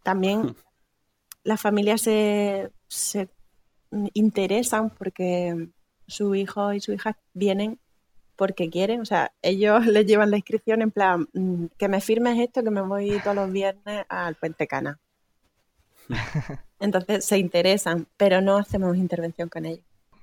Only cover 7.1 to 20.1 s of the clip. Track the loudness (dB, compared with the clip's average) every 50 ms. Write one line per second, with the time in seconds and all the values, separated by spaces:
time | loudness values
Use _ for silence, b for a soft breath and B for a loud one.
7.1 | -8 -8 _ _ _ -2 0 0 2 0 -2 -4 -6 -10 _ _ _ _ _ _
8.1 | _ -20 _ _ _ -2 -2 -2 0 -4 -6 -4 -2 -2 -2 0 -2 -4 -2 0
9.1 | 0 0 0 -2 -4 _ -2 0 2 2 4 4 6 6 6 6 6 4 6 6
10.1 | 6 4 4 4 2 0 0 -2 -4 -2 0 0 0 2 2 0 2 2 2 4
11.1 | 4 2 0 -2 -2 -2 -2 0 -2 -2 -4 -6 -4 -4 -2 0 0 0 2 2
12.1 | 2 2 2 2 2 2 0 0 -2 -2 -2 0 -2 -2 -2 -2 -2 -2 -2 -2
13.1 | -2 -2 0 -2 0 0 -2 -2 -2 -2 -2 -2 -2 -4 _ -10 -8 -8 -8 -8
14.1 | -6 -6 -4 -6 -6 -6 -8 -8 -4 -4 -6 -4 -4 -6 -6 -6 -8 -12 _ _
15.1 | _ _ _ _ _ _ _ _ _ _ _ _ _ _ _ _ _ _ -12 -8
16.1 | -6 -6 -6 -4 -6 -6 -6 -6 -10 -14 -16 -18 _ _ -2 0 0 0 0 0
17.1 | -2 -2 0 2 2 2 2 2 0 2 4 4 2 2 2 0 -2 -2 -4 -8
18.1 | _ 2 4 4 6 4 4 4 4 2 2 0 -2 0 0 0 2 0 0 0
19.1 | -2 -4 -4 -6 -6 -6 -8 -8 -8 -8 -8 -8 -10 -12 _ _ _ _ _ _